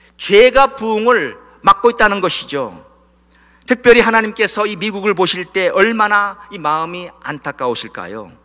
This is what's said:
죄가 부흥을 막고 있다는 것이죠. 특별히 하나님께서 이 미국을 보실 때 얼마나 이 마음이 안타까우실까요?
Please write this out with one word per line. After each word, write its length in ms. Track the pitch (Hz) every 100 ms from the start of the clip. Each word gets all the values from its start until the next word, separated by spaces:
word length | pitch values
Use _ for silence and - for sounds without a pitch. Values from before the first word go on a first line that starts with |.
| _ _
죄가 580 | - 202 247 247 269 -
부흥을 640 | 220 214 226 240 135 101 - _
막고 300 | 190 202 233
있다는 300 | 226 220 202
것이죠. 600 | 185 - - 143 117 87 - _ _ _ _ _ _ _ -
특별히 320 | 247 240 233
하나님께서 680 | 226 226 220 214 208 - 214
이 100 | 196
미국을 380 | 208 202 202
보실 320 | 180 180 180 175
때 240 | 190 180
얼마나 720 | 190 214 226 208 208 202 196 -
이 60 | 202
마음이 520 | 151 156 165 180 175 -
안타까우실까요? 1080 | 131 147 147 135 127 113 113 - 90 107 92 -